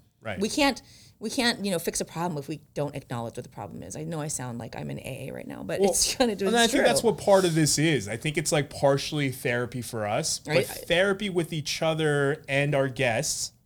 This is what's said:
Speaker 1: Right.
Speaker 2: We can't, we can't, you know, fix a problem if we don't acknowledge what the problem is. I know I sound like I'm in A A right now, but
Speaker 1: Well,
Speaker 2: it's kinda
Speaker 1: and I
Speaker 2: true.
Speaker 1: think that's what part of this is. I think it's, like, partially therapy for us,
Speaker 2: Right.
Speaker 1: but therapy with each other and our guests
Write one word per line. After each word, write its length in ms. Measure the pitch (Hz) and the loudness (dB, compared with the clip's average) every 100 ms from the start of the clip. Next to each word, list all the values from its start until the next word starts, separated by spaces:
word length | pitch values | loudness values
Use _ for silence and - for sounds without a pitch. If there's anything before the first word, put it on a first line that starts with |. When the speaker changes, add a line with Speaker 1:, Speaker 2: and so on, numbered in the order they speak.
| _ _ | _ _
Speaker 1:
Right. 160 | 113 101 | -8 -4
Speaker 2:
We 80 | 220 | -2
can't, 320 | 277 277 269 - - - - | 2 2 0 -8 -20 -20 -12
we 100 | 214 | -6
can't, 340 | 233 240 220 | -2 0 0
you 60 | 196 | -2
know, 60 | 170 | -2
fix 220 | 208 - | -2 -4
a 40 | |
problem 340 | 185 165 175 147 | -4 -4 -4 -4
if 100 | 135 | -6
we 120 | 151 - | -10 -10
don't 200 | - 147 | -6 -6
acknowledge 420 | 139 - 120 117 117 | -6 -8 -8 -6 -8
what 60 | |
the 60 | - | -12
problem 320 | - 104 - | -12 -12 -12
is. 140 | 80 131 | -12 -10
I 80 | |
know 160 | 160 160 | -6 -6
I 80 | 147 | -4
sound 300 | 139 127 117 | -6 -6 -8
like 180 | 110 - | -8 -8
I'm 140 | - | -8
in 80 | 139 | -8
A 280 | - 131 131 | -10 -10 -10
A 60 | |
right 120 | 64 - | -10 -10
now, 140 | 64 | -10
but 160 | - 139 | -6 2
Speaker 1:
Well, 100 | 196 | 2
Speaker 2:
it's 240 | - - | 4 2
kinda 180 | - 240 196 190 | 2 0 0 2
Speaker 1:
and 100 | 233 | 4
I 100 | 233 | 4
Speaker 2:
true. 60 | 269 | 4
Speaker 1:
think 60 | - | 4
that's 160 | - | 4
what 160 | 226 165 | 2 2
part 260 | - 190 | 6 6
of 100 | 180 | 6
this 220 | 160 151 - | 4 4 4
is. 300 | 160 143 98 | 4 2 0
I 80 | 117 | -4
think 220 | 156 147 | -4 -2
it's, 140 | 151 | 0
like, 180 | 160 139 | 0 0
partially 600 | - 139 139 - 156 139 | 2 4 4 0 -2 -2
therapy 520 | 123 131 120 123 127 | -2 -2 0 -2 -6
for 240 | 117 117 104 | -6 -4 -2
us, 340 | 120 156 - - | -2 -2 -4 0
Speaker 2:
Right. 200 | 160 165 | 0 0
Speaker 1:
but 200 | - - | -4 0
therapy 420 | 170 202 196 202 | 2 2 0 -2
with 240 | 175 165 | -2 -2
each 300 | 160 143 - | -4 -4 -2
other 600 | 160 160 156 143 139 143 - | 0 2 2 2 2 0 -2
and 260 | 139 143 | 0 2
our 140 | 143 135 | 2 0
guests 640 | 127 127 113 - - - - | 0 0 2 0 -4 -6 -12